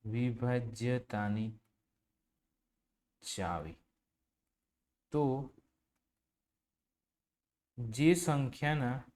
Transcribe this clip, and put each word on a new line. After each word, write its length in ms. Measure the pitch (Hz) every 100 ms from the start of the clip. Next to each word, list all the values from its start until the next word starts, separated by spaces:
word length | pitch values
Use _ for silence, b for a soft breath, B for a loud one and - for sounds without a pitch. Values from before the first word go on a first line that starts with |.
વિભાજ્યતાની 1500 | 110 113 123 117 123 123 117 110 120 123 - 104 104 107 110 110 _ _ _ _ _ _ _ _ _ _ _ _ _ _ _ _
ચાવી. 540 | - - 90 85 76 85 _ _ _ _ _ _ _ _ _ _ _ _ _
તો 100 | 151 143 131 - - _ _ _ _ _ _ _ _ _ _ _ _ _ _ _ _ _ _ _ _ _ -
જે 300 | 117 110 156
સંખ્યાના 840 | 175 175 143 135 - 147 151 123 131 -